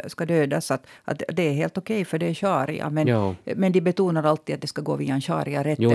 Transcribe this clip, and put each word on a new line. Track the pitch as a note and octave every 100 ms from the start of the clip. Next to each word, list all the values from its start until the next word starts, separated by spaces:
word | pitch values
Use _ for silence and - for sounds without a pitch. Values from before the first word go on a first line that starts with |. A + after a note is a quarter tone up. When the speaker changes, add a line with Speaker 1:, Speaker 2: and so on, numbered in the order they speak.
| -
Speaker 1:
ska | - E3+
dödas, | E3 C#3 D3 -
att, | C3 - -
att | - C#3+ -
det | E3
är | D#3+
helt | C#3 E3 G3
okej | - A3
för | F3 D#3+
det | E3+
är |
sharia. | E3 G3 D#3 C#3 D#3 D3+
Men, | D3+ D3+
Speaker 2:
Ja. | A2+ G2 F2+
Speaker 1:
men | - - F#3+
de | F3+
betonar | F3 F3 F#3 D#3+
alltid | D3+ D#3 -
att | D3
det | D3
ska | -
gå | D3+ C#3+
via | C#3+
en | C3+
sharia-rättegång. | D3+ D#3+ C#3+ C#3+ C#3+ D3 A#2